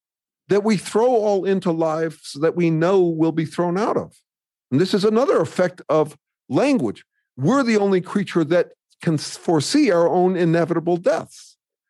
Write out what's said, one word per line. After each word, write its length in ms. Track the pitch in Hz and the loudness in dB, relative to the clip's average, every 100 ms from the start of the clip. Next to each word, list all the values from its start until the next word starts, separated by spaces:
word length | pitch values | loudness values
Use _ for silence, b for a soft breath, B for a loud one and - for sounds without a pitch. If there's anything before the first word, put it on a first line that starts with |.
| _ _ _ _ - | _ _ _ _ -2
that 160 | 196 | 0
we 140 | 208 208 | 2 -2
throw 300 | - 208 247 | -2 0 2
all 380 | 240 214 196 175 | 2 0 0 0
into 260 | 196 180 | -2 -2
lives 640 | 160 160 156 165 151 - 139 | -2 -2 -2 -4 -8 -16 -4
that 140 | 160 170 | -2 0
we 160 | 165 | 0
know 320 | 160 165 196 | 0 2 2
will 280 | 175 160 165 | 2 0 -2
be 140 | 160 156 | -2 -4
thrown 320 | - 175 180 | -4 -4 -2
out 200 | 233 - | -2 -4
of. 180 | 82 _ _ _ _ _ - | -6 _ _ _ _ _ -4
And 100 | 139 | -2
this 140 | 190 208 | 0 0
is 100 | 208 | 2
another 340 | 214 294 277 | 2 2 0
effect 420 | 156 - 180 180 - | 0 -2 -2 -4 -2
of 280 | 156 151 - _ _ - | 0 0 -6 _ _ -4
language. 560 | 139 269 254 113 - _ _ _ - | 0 2 0 -2 -6 _ _ _ -4
We're 260 | 143 269 | 0 2
the 160 | 240 214 | 2 0
only 240 | 196 190 | 2 0
creature 420 | 180 202 170 170 147 | 0 -4 -2 -2 0
that 260 | 175 - _ _ _ | 0 0 _ _ _
can 100 | - | -4
s-, 240 | 151 - - | -2 -4 -8
foresee 540 | - 160 135 285 277 | -2 0 2 2 2
our 180 | 170 170 | 4 2
own 260 | 175 180 185 | 2 2 2
inevitable 640 | 175 165 165 170 160 175 | 0 2 0 -2 -2 -2
deaths. 600 | 220 - - - - _ _ _ _ | 0 -2 -4 -18 -20 _ _ _ _